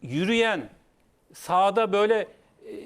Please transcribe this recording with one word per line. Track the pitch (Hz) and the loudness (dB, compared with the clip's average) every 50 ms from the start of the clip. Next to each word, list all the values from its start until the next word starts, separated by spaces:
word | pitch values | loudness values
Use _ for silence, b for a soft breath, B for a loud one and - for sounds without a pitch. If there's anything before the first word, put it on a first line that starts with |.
yürüyen, | - 120 127 151 180 190 233 233 226 226 208 160 117 104 - _ _ _ _ _ _ _ _ _ _ _ - | -12 -8 -4 -2 0 0 2 2 2 0 0 -4 -6 -10 -16 _ _ _ _ _ _ _ _ _ _ _ -20
sahada | - - - 175 180 190 202 190 226 226 202 190 | -18 -6 -2 2 2 2 2 2 0 0 0 2
böyle, | 202 208 214 226 | 2 2 4 2
e, | 214 185 - - _ _ _ _ _ - - 208 - - | 0 0 -4 -10 _ _ _ _ _ -20 -18 -16 -16 -16